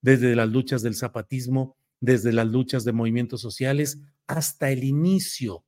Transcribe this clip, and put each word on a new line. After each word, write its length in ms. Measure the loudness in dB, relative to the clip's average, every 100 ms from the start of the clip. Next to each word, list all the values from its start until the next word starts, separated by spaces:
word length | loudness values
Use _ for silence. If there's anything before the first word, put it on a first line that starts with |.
desde 340 | 6 6 6 4
las 140 | 2
luchas 320 | 0 -2 -2
del 140 | -2 -4
zapatismo, 800 | -6 -8 -8 -8 -2 -2 -2 _ _ _
desde 320 | 2 2 4
las 140 | 2 2
luchas 360 | 0 0 -2
de 80 | -2
movimientos 500 | 0 0 0 -2 -6
sociales, 580 | -12 -6 -2 0 -2 -6 -16 _ -8
hasta 440 | -4 -4 -2 -2
el 120 | 0
inicio 800 | 0 0 2 2 -2 -6 -8 -8